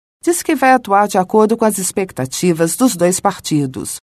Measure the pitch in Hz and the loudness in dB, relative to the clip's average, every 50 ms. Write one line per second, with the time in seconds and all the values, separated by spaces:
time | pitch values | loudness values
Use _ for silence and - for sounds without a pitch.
0 | _ _ _ _ - 320 349 - - - 320 254 - 262 254 254 254 - 196 196 | _ _ _ _ -2 -2 -2 -2 -2 -4 -2 2 2 4 4 2 2 2 2 2
1 | 208 208 - 202 185 185 - 220 214 214 226 226 226 220 208 - 185 - - - | 2 2 0 -2 -2 2 2 2 4 4 2 2 0 0 0 -2 -4 -6 -4 -4
2 | 196 185 - - 131 131 - - - 180 170 156 165 170 170 - 254 254 202 170 | -6 -6 -4 -6 -6 -6 -4 -2 0 0 2 2 0 -2 0 2 0 0 2 2
3 | 170 175 180 - - 202 190 - - - 160 151 143 131 131 104 - - - - | 0 0 0 0 -2 -2 -2 -4 -6 -4 -2 -2 -2 -2 -4 -8 -10 -10 -12 -14